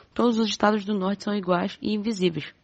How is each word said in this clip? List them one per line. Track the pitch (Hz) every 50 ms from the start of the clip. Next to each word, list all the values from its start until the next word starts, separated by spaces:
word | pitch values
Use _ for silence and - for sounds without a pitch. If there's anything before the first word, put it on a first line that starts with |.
| - _ _
todos | - 226 240 233 220
os | 226 202
estados | 202 - - 208 214 214 190
do | 196 214
norte | 196 185 190 202 202 -
são | 208 208
iguais | 208 180 175 180 175 185 196 - -
e | - - 214
invisíveis, | 214 196 233 226 185 180 175 160 151 - - - _